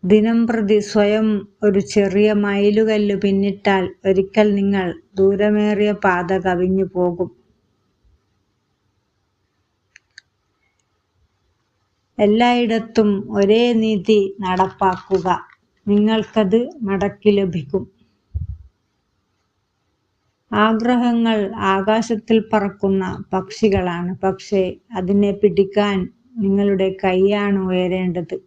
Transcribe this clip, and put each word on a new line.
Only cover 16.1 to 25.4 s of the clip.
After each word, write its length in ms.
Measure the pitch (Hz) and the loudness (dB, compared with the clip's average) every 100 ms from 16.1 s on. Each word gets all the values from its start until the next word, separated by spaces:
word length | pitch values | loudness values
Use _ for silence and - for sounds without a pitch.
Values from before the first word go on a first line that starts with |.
| 220 214 - 202 220 254 339 | 0 0 0 2 2 0 -8
മടക്കി 480 | 208 196 196 196 214 | -4 -2 -2 0 0
ലഭിക്കും. 520 | 202 190 170 143 190 - _ _ _ _ - - - - _ _ _ _ _ _ _ _ _ _ _ _ _ _ _ _ _ _ | 2 0 -4 -6 -8 -8 _ _ _ _ -12 -10 -12 -18 _ _ _ _ _ _ _ _ _ _ _ _ _ _ _ _ _ _
ആഗ്രഹങ്ങൾ 840 | 208 214 220 226 247 240 233 226 220 196 226 196 196 | 0 2 2 0 0 2 0 0 0 -2 -4 -2 0
ആകാശത്തിൽ 640 | 196 220 226 220 - 226 214 | 0 0 0 -6 0 0 2
പറക്കുന്ന 580 | 214 196 196 196 190 185 185 196 | -2 -2 -4 -2 -2 -2 -8 -6
പക്ഷികളാണ്, 800 | 185 185 - 214 196 180 170 175 190 | -6 -6 -2 0 2 -2 -4 -6 -4
പക്ഷേ 440 | 190 190 - 196 185 - _ 214 | -4 -6 -4 -2 -2 -6 _ -8
അതിനെ 340 | 180 202 202 | -2 0 0
പിടിക്കാൻ 600 | 202 | 2